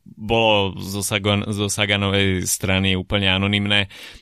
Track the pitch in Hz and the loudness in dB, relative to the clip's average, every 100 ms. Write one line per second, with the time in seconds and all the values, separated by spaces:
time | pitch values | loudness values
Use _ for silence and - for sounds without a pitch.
0 | - - 107 113 110 104 98 92 95 101 | -20 -10 -2 2 4 4 2 -4 -8 -6
1 | 98 104 101 101 104 104 101 - 104 101 | -4 -2 0 0 -2 -2 -2 -2 0 0
2 | 98 98 98 92 90 - 95 95 95 92 | 2 2 2 0 -2 -4 0 0 2 0
3 | 90 101 98 95 98 104 101 104 98 - | -2 0 2 2 2 0 2 0 -2 -8
4 | - - | -20 -20